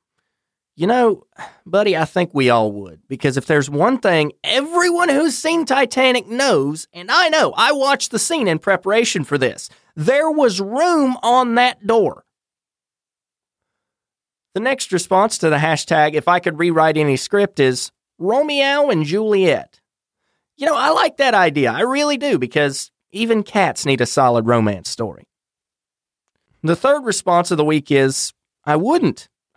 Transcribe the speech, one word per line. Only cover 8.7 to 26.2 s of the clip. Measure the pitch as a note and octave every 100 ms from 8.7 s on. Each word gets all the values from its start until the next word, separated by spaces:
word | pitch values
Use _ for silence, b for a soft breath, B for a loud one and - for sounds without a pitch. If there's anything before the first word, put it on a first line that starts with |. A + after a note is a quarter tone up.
| F#3 F#3+ A3 A#3 F#3
for | C#3 C#3+
this, | B2+ - - b b
there | - D#3 C#4 D#4+
was | D4+ B3+ F#3
room | G3 B3 F4+ E4 C4+ B3+
on | A3+ B3+ B3
that | A#3 B3 - G3+
door. | A3+ E3 - _ _ _ _ _ _ _ _ _ _ _ _ _ _ _ _ _ _ _ _ _ _ _
The | F#3+
next | A#3+ C4+ -
response | F3+ - F#3 G#3+ -
to | D#3+
the | D3
hashtag, | D#3 D3 - D#3+ D3+
"If | D3+ D#3+
I | F3
could | F3 D3+
rewrite | F3 D#3+ D#3+ D3+
any | D3 C3
script," | - G3+ G3+ -
is | C3 B2 - - _ _
Romeo | F3 B3 D4+ C#4+ C#4 C#4+ C#4+
and | F3+ D3
Juliet. | G3 A3 G3+ F#3 B2+ - _ _ _ _ _ _ _ _ _
You | C#4+
know, | C#4+
I | C#4
like | D#4+ G#4+ -
that | C4+
idea. | G#3+ F3 D3 B2
I | A#2+
really | A#3 C#4 D4 C#4+
do, | C#4+ F3
because | B2 D3+ D3 C3+ - _ _
even | G3+ A3+ A3
cats | G3+ G#3+ E3+ - C#3+
need | C3+
a | B2
solid | - B2+ A#2+ A2+
romance | A#2+ G#2+ G2 -
story. | - A2 - _ _ _ _ _ _ _ _ _ _